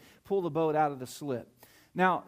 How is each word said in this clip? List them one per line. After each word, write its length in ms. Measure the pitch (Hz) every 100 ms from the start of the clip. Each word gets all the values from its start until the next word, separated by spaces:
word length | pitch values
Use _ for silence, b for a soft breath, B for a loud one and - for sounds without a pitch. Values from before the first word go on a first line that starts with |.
| B B
pull 180 | - 196
the 80 | 170
boat 260 | 151 160 151
out 160 | 151
of 80 | 139
the 60 | 127
slip." 420 | - 143 120 - _ b b b
Now, 300 | - 185 170